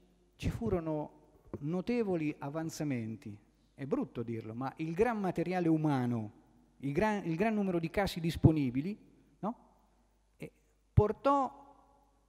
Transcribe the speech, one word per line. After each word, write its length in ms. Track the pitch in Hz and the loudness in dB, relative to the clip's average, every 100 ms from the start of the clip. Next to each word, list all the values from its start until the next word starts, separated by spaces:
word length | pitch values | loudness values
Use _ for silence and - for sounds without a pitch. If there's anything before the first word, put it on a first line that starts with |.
| _ _ _ - | _ _ _ -4
ci 140 | - | -2
furono 600 | - 226 180 160 151 151 - - - - - | 0 0 0 0 -4 -4 -10 -20 -20 -14 -8
notevoli 760 | 147 180 175 240 208 175 151 - | -4 -2 0 0 2 0 0 -4
avanzamenti. 960 | 139 156 160 - 151 123 110 110 110 104 _ _ _ | -6 -6 -6 -4 -2 -2 -4 -8 -12 -16 _ _ _
È 120 | - 135 | -12 -4
brutto 360 | 233 147 123 | -2 -2 -6
dirlo, 320 | 113 113 110 | -6 -6 -8
ma 180 | 117 131 - | -8 -8 -6
il 160 | 160 | -4
gran 260 | 165 240 214 | 0 0 0
materiale 500 | 185 165 165 185 165 | -2 -2 -2 0 2
umano, 640 | 160 156 131 123 117 107 - - _ _ _ | 4 4 2 0 -2 -4 -12 -20 _ _ _
il 140 | 139 | -4
gran, 340 | 143 214 208 165 | 0 2 0 -2
il 100 | 160 | 0
gran 180 | 226 | 0
numero 240 | 214 190 175 | 2 0 0
di 100 | 160 | 0
casi 320 | 208 190 180 | 0 0 0
disponibili, 800 | 165 - 175 160 131 127 170 214 - - _ - | -2 4 6 6 0 -2 -4 -8 -14 -20 _ -8
no? 180 | 196 247 - _ _ _ _ _ _ - | -8 -8 -14 _ _ _ _ _ _ -16
E 140 | - _ _ _ _ | -16 _ _ _ _
portò 800 | - 208 214 277 277 254 - - - _ _ _ _ | 4 4 4 2 4 2 -6 -20 -20 _ _ _ _